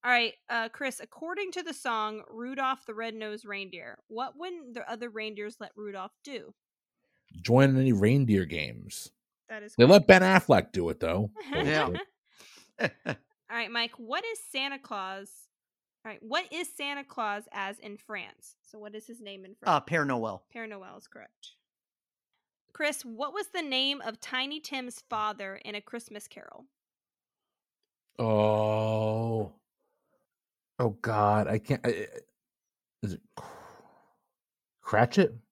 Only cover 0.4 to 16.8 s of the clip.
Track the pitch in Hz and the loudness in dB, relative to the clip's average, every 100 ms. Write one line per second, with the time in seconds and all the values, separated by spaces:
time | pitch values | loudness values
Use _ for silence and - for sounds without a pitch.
0.4 | _ 233 226 - 277 254 233 - 320 359 | _ -4 -4 -6 -8 -8 -14 -14 -8 -6
1.4 | 392 359 330 311 262 226 214 214 - 220 | -6 -6 -8 -8 -4 -2 -2 -6 -12 -12
2.4 | 240 269 262 254 - 214 226 220 214 214 | -8 -4 -4 -4 -8 -8 -8 -8 -8 -10
3.4 | 220 202 196 175 120 - _ 220 262 269 | -10 -10 -10 -12 -16 -18 _ -8 -8 -8
4.4 | 359 349 262 233 175 226 240 220 220 208 | -12 -12 -12 -12 -10 -10 -10 -8 -10 -8
5.4 | 208 - 208 202 208 196 190 _ - 254 | -12 -12 -16 -14 -12 -10 -12 _ -14 -12
6.4 | - - _ _ _ _ _ _ _ 87 | -12 -20 _ _ _ _ _ _ _ -12
7.4 | 87 123 139 131 131 107 104 135 127 101 | 4 6 8 6 4 6 6 6 4 4
8.4 | 85 82 69 57 98 - - _ _ _ | 2 -4 -6 -8 -14 -14 -14 _ _ _
9.4 | _ 220 208 - 123 196 - 190 185 185 | _ -14 -12 6 10 10 12 8 10 6
10.4 | - 117 - - 85 80 85 90 104 - | 8 6 6 -2 -2 -2 0 0 -2 -6
11.4 | 262 - 139 156 139 - 403 _ _ _ | -6 -2 0 2 0 -2 -8 _ _ _
12.4 | - - _ - 208 - - 143 _ _ | -20 -20 _ -4 -4 -4 -8 -8 _ _
13.4 | _ 233 220 233 233 - 226 302 453 440 | _ -6 -4 -2 -4 -6 -6 -6 -4 -10
14.4 | - 269 269 277 269 208 190 190 202 - | -8 -6 -4 -6 -10 -8 -8 -10 -14 -20
15.4 | - _ _ _ _ _ 220 208 220 294 | -20 _ _ _ _ _ -16 -16 -4 -4
16.4 | 370 311 349 - | -4 -8 -8 -8